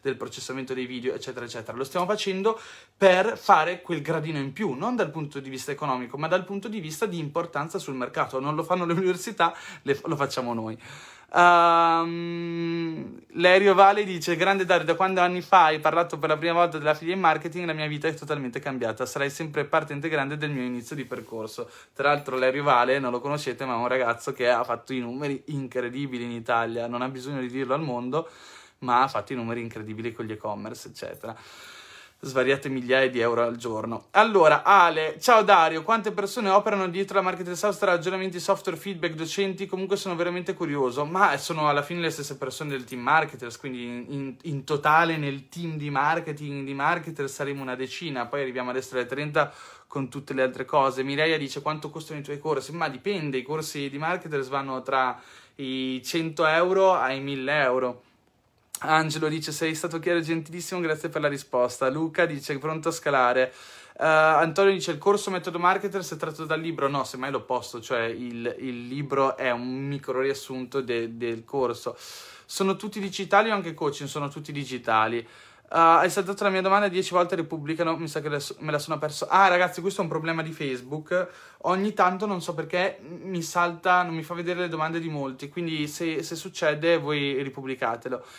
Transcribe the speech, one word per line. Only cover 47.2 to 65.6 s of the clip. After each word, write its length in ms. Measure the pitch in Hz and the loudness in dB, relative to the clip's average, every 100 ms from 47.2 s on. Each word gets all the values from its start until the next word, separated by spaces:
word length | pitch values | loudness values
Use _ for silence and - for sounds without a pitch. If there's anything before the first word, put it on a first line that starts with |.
| 139 | -6
saremo 300 | - 139 139 | -4 -4 -4
una 140 | 131 127 | -6 -6
decina, 500 | 131 - 165 131 120 | -6 -6 -6 -6 -4
poi 140 | 143 | -2
arriviamo 300 | 135 127 123 | -2 -4 -4
adesso 260 | 127 123 127 | -4 -4 -4
alle 100 | 120 | -2
trenta 480 | 135 147 151 143 - - - _ | -4 0 0 0 -4 -20 -20 _
con 220 | 143 127 | -6 -6
tutte 260 | 143 143 | -8 -6
le 80 | 135 | 0
altre 220 | 131 127 | 2 0
cose. 400 | 127 151 135 127 | 0 2 2 0
Mireia 340 | 131 139 156 156 | -4 0 0 0
dice: 240 | 139 143 | -2 -6
"Quanto 260 | 151 156 151 | -6 -6 -8
costano 300 | 156 156 151 | -10 -10 -10
i 60 | |
tuoi 160 | 143 147 | -8 -6
corsi?" 320 | 156 143 131 | -2 -4 -4
Ma 160 | 165 160 | -6 -6
dipende, 480 | 127 196 196 147 131 | -4 -4 -4 -2 -4
i 60 | |
corsi 440 | 123 156 151 147 139 | -4 -6 -6 -6 -8
di 100 | 143 | -4
Marketers 500 | 160 180 165 147 127 | -4 -4 -4 -4 -2
vanno 340 | 139 135 131 | -4 -4 -6
tra 340 | 131 131 127 123 - - - | 0 2 2 -2 -14 -20 -20
i 480 | - 131 131 131 127 | -10 -6 -4 -4 -4
cento 400 | - 170 160 156 156 | -4 -2 -2 0 2
euro 480 | 160 180 190 190 | 4 4 6 6
ai 260 | 180 131 135 | 4 2 -2
mille 420 | 139 135 131 151 | -4 -4 0 2
euro. 400 | 131 127 127 120 _ _ _ _ _ _ _ - | 2 2 0 -6 _ _ _ _ _ _ _ -8
Angelo 460 | 147 156 156 156 151 | 2 4 4 0 -2
dice: 240 | 160 156 | -2 -6
"Sei 240 | 151 160 | -2 -2
stato 240 | 160 175 165 | -2 -6 -4
chiaro 200 | 170 170 | 0 0
e 20 | |
gentilissimo, 580 | 160 160 156 175 165 185 | 0 -4 -4 -12 -8 -4
grazie 280 | 165 151 165 | -2 -2 -4
per 120 | 156 | -2
la 60 | 147 | -2
risposta." 640 | 139 - 127 123 - 131 | -2 -2 0 0 0 -2
Luca 380 | 151 160 156 165 | 0 -2 0 0
dice: 300 | 147 - 147 | -2 -6 -6
"Pronto 320 | 151 160 160 | -4 -4 -4
a 20 | |
scalare." 600 | 160 151 139 123 123 127 - - - - - | -4 0 4 4 4 0 -2 -20 -20 -20 -2
Eh, 80 | 156 | 4
Antonio 640 | 156 156 151 160 156 196 | 6 8 6 4 4 4
dice: 200 | 185 175 | 4 -2
"Il 60 | 147 | 0
corso 340 | 196 208 202 | 2 2 0
Metodo 260 | 185 180 | -4 -4
Marketers 540 | 170 | 0